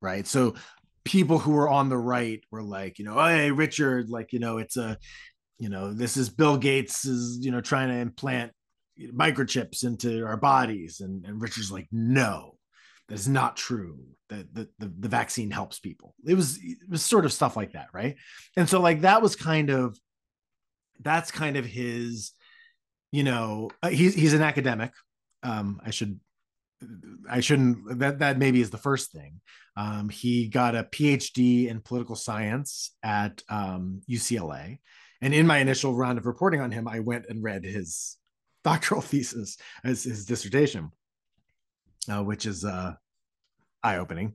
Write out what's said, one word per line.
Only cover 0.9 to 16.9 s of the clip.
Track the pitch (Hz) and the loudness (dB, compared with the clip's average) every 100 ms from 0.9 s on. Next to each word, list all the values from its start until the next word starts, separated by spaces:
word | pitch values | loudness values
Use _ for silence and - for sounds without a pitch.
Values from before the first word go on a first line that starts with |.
| _ | _
people | - 196 156 160 | 2 4 6 4
who | 147 | 4
were | 147 143 | 4 4
on | 139 135 | 4 2
the | 127 | 0
right | 120 123 117 110 - | 0 0 -2 -6 -12
were | 110 | -12
like, | 104 95 95 95 | -10 -8 -10 -10
you | |
know, | 104 110 | -4 2
"Hey, | 165 160 147 | 4 4 4
Richard, | 139 156 - 139 127 113 | 2 2 2 2 0 -2
like, | 117 113 | -6 -6
you | 120 | -4
know, | 117 113 | -2 -4
it's | 110 127 | -6 -6
a, | 113 107 - - - _ _ - | -6 -8 -12 -20 -20 _ _ -12
you | 110 | -8
know, | 95 98 | -6 -6
this | 107 120 135 | -4 -2 -2
is | 117 | -2
Bill | 120 151 139 | 4 4 4
Gates | 139 135 123 - | 2 2 0 -4
is, | 135 123 120 120 | -4 -2 -4 -4
you | 131 | -4
know, | 123 | -4
trying | - 135 131 | 0 0 0
to | |
implant | 123 120 - 143 127 117 _ _ _ _ - | -2 -6 -6 -4 -4 -6 _ _ _ _ -20
microchips | - 120 156 139 123 131 113 - | -8 0 2 2 0 0 -4 -4
into | 123 113 120 113 | -4 -2 -2 -2
our | 110 107 | -2 2
bodies." | 143 135 117 104 80 - | 4 4 4 -4 -8 -12
And, | 95 95 | -10 -10
and | 90 107 | -8 -8
Richard's | 113 113 98 | -6 -6 -6
like, | 92 82 | -8 -6
"No, | 113 113 131 113 80 - _ _ _ _ _ - | 0 4 4 4 0 -10 _ _ _ _ _ -12
that | |
is | 107 110 | -6 0
not | 135 123 - | 2 0 -2
true. | - 120 85 71 65 _ - | -6 -6 -8 -14 -20 _ -18
That | 104 85 | -16 -14
the, | 90 110 - | -12 -12 -12
the, | 104 85 | -12 -8
the | 107 | -4
vaccine | 117 - - 107 | -2 -2 -6 -6
helps | 101 98 - | -6 -8 -10
people." | 92 - - _ 139 | -12 -14 -20 _ 2
It | |
was, | 185 147 156 | 2 2 -2
it | 180 - | -10 -14
was | 196 | -8